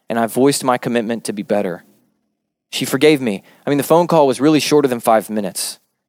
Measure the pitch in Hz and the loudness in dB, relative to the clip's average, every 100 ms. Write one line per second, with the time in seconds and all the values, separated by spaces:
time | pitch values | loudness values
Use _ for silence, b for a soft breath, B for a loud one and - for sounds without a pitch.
0 | - 117 117 - 139 135 135 123 131 120 | -8 -4 -4 0 0 0 -2 -2 -2 -4
1 | 107 113 - 104 95 104 95 85 _ _ | -4 -6 -6 -8 -4 -4 -4 -8 _ _
2 | _ _ _ _ _ _ _ - 135 135 | _ _ _ _ _ _ _ -8 -4 2
3 | 151 147 123 98 b b - 143 - 165 | 2 2 -2 -6 b b -4 -2 2 2
4 | 175 165 139 123 151 151 - 147 139 120 | 4 4 4 2 2 2 2 2 2 0
5 | 120 113 98 107 95 - - - _ _ | 2 2 0 -6 -6 -8 -10 -12 _ _